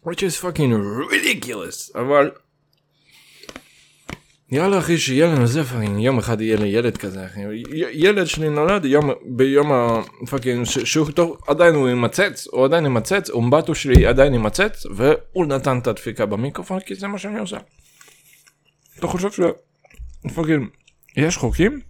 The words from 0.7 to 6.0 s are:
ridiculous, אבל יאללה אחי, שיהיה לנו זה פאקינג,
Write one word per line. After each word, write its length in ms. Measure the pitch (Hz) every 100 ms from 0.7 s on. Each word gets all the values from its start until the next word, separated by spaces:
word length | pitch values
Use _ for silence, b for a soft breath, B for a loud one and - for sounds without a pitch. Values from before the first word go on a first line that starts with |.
| 113 101 110 151
ridiculous, 880 | - - 147 123 110 87 - - -
אבל 300 | 123 143 147 - _ _ _ _ _ _ B B B B B B B B B B B - _ _ _
יאללה 280 | 131 185 196
אחי, 200 | 151 170
שיהיה 280 | - 131 170
לנו 200 | 156 120
זה 180 | 135
פאקינג, 380 | 139 123 107 101